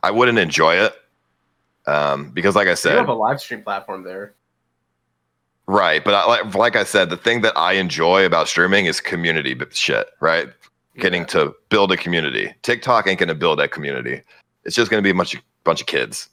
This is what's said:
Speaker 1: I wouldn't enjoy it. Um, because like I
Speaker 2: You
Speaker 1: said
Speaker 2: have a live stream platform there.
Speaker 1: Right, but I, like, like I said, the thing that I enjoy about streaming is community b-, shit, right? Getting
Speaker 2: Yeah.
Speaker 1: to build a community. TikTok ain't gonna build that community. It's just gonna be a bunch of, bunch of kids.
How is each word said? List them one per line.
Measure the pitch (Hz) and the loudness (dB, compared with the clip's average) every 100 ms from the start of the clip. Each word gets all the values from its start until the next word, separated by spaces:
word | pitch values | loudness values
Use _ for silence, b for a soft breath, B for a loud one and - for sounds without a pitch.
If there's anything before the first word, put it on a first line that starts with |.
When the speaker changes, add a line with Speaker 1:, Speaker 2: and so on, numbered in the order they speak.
Speaker 1:
I | 85 | 0
wouldn't | 107 127 113 | 2 4 4
enjoy | 87 76 80 | 0 2 2
it. | 85 104 - _ _ _ _ _ _ _ _ - | 4 0 -2 _ _ _ _ _ _ _ _ -2
Um, | 73 73 71 73 | 0 0 -2 -6
because | - 90 98 | -2 0 2
like | 98 | 2
I | |
Speaker 2:
You | 85 | 2
Speaker 1:
said | - - | 2 2
Speaker 2:
have | 247 | 2
a | |
live | 117 110 139 | 0 -2 -2
stream | - 113 | -8 -12
platform | 107 98 - 95 | -8 -8 -8 -14
there. | 92 92 104 _ _ _ _ _ _ _ _ _ _ _ _ _ - | -12 -14 -14 _ _ _ _ _ _ _ _ _ _ _ _ _ 0
Speaker 1:
Right, | 98 90 78 | 2 4 2
but | - | 2
I, | 101 87 | 2 4
like, | 117 104 98 | 2 0 2
like | 117 117 | 2 2
I | |
said, | 98 104 90 | 0 2 2
the | 101 | 0
thing | - 117 | -2 2
that | 110 - | 2 2
I | 85 | 0
enjoy | 95 92 76 82 92 | 0 -2 0 2 4
about | 95 85 78 | 4 2 0
streaming | - 87 98 90 | 0 2 2 0
is | 78 | -4
community | - 87 85 80 69 | -6 -4 -2 -2 -4
b-, | 64 67 | -6 -8
shit, | - - 58 50 _ | -6 -2 -2 -4 _
right? | 78 82 73 _ _ _ _ - | 0 0 -2 _ _ _ _ -4
Getting | 95 90 | -2 -2
Speaker 2:
Yeah. | 85 | -2
Speaker 1:
to | 85 73 - _ | 0 0 -4 _
build | 107 98 | 2 2
a | 90 | 0
community. | 85 85 76 57 50 - | -2 -2 -2 -4 -6 -8
TikTok | - 120 127 117 101 | -4 -4 2 2 2
ain't | 92 | 0
gonna | 87 80 | -2 0
build | 85 76 | 0 0
that | 71 | -2
community. | - 71 65 62 65 _ b _ _ | -4 -8 -8 -8 -10 _ b _ _
It's | - | -8
just | 90 113 | -2 0
gonna | 110 | 2
be | 98 | 2
a | |
bunch | 90 87 | 0 -2
of, | - _ _ | -6 _ _
bunch | - 82 | -2 -2
of | - | -2
kids. | 73 57 - - | -4 -4 -8 -16